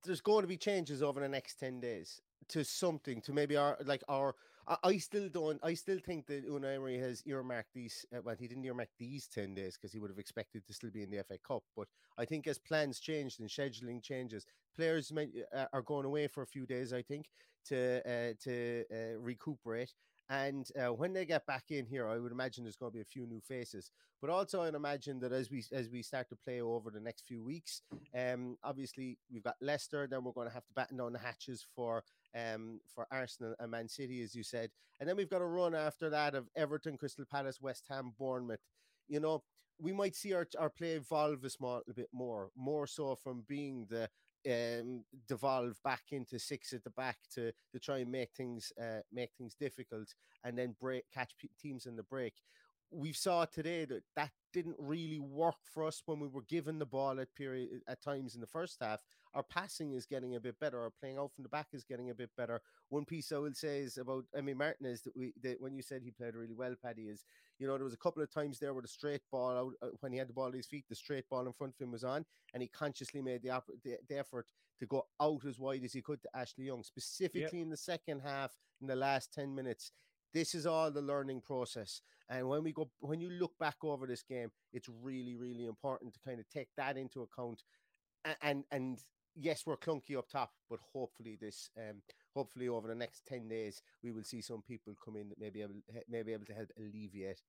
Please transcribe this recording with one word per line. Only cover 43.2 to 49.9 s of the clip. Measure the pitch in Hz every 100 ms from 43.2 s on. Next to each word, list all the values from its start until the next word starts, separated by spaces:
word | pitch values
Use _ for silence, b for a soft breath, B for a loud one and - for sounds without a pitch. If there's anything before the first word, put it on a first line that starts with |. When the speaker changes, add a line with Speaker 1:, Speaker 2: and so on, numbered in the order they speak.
| - 123 107
Speaker 1:
being | 143 143 131 107
the, | 113 110 b b _
um, | 143 120 117 117 117 127 110 135 117
devolve | 123 135 131 123 107
back | 139 127 -
into | 143 120 120
six | - 143 -
at | 127
the | 117
back | 110 131 117 -
to, | - 117 113 b
to | 131
try | - 139
and | 123
make | 131 120
things, | - 127 117 - -
uh, | 117 110 -
make | 117 120 _
things | 120
difficult | - 143 - 107